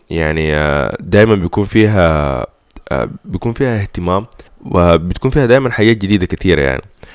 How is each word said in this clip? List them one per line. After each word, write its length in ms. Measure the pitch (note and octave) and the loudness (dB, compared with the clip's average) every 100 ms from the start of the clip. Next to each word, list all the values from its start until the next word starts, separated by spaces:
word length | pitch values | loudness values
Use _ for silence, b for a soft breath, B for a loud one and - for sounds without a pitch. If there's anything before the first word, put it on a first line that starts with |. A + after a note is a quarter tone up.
| - | -8
يعني، 460 | D#2+ D#2 D#2+ D#2 D2+ | -4 -2 -2 -2 0
آه، 420 | D2+ C#2+ A#1 G1+ | 0 -2 -4 -6
دايمًا 360 | - G2+ A2 G#2 | 0 2 4 2
بيكون 280 | E2+ - | 0 -4
فيها، 760 | G2 A2 G#2+ G#2+ E2+ D#2 D2 B1+ - _ _ - - | 0 2 2 4 2 2 -2 -4 -8 _ _ -20 -8
آه، 180 | C2 A#1 - - | -6 -6 -10 -12
بيكون 280 | F#2+ A#2+ | -8 -6
فيها 280 | A#2 C3+ A2+ | -2 -2 -2
اهتمام 440 | G2 - F2 F#2 A#2 - B _ - | -4 -6 -2 -2 -4 -12 B _ -4
وبتكون 680 | F2+ F2 E2+ E2+ - C3 | 2 4 4 0 -4 -2
فيها 140 | D3+ B2 | 0 4
دايمًا 260 | B2+ C3 | 2 2
حاجات 260 | A#2 A2 A2+ | 0 2 2
جديدة 280 | G2 G2+ F2 | 0 0 -2
كتيرة 360 | - F#2+ D#2+ | -2 0 2
يعني. 220 | C#2 C2 - _ B | 0 -2 -8 _ B